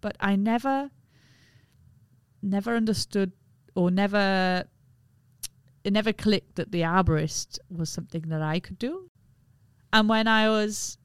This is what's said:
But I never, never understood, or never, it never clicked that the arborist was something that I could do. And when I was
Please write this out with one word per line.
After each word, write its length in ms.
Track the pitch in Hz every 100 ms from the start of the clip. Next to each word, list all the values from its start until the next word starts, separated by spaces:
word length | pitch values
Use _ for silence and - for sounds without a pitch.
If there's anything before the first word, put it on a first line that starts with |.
But 160 | 208 -
I 160 | 196 196
never, 560 | 214 233 269 269 285 _ _ _ _ _ _ - _ _ - _ _ _ _ -
never 320 | 196 196 226 233
understood, 560 | 220 202 - 202 190 - _ _ _ -
or 140 | 175
never, 760 | 185 202 202 196 190 185 180 - _ _ _ _ _ _ _ - _ _ _
it 100 | 202
never 200 | 208 214
clicked 420 | - 214 196 - -
that 140 | -
the 100 | 175
arborist 800 | 165 185 175 156 156 - - - -
was 200 | 170 160
something 340 | - - 165 160
that 140 | 156
I 180 | 156 165
could 180 | - 185
do. 320 | 247 370 359 _ _ _ _ _ _ _ -
And 160 | 220 214
when 200 | 220 220
I 220 | 220 220
was 480 | 214 214 208 - -